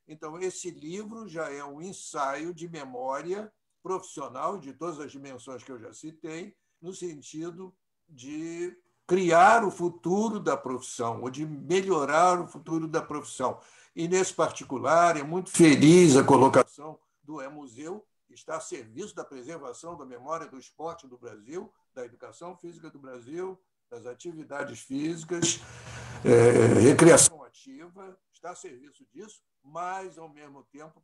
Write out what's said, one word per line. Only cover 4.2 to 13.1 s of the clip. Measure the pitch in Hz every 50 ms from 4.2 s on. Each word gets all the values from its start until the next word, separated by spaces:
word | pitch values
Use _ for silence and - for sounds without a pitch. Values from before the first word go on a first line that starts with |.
| 139 120 120 135 147 175 202
de | 185 135 139 123
todas | - 160 175 156 143
as | 147 123
dimensões | 135 139 139 139 131 120 - 135 131 117 -
que | -
eu | 131 120
já | 131 120 110
citei, | - - 160 160 _ - 160 160 165 185 202 _ _ _ _ _ _
no | 165 180 190
sentido | - 175 175 156 143 - - 151 156 165 175 165 185 190 185 _ _ _ _ _ _ _
de | _ 156 123 120 143 151 156 165 165 170 170 175 180 175 _ _ _ _ _ _
criar | - 175 196 185 170 160 170 185 214 226 233 214
o | 180
futuro | - - 170 175 170 - - 165 185 208 220 226 220 202
da | 156 160 139
profissão, | - - 127 131 120 - - - - 117 117 113 110
ou | 120 131
de | 127 143 156
melhorar | 156 151 135 135 139 180 190 190 190 180 151 139 139 151 160 175 185 180 175
o | 165
futuro | - - 147 - 160 160 160 160
da | 156 156 156
profissão. | 151 -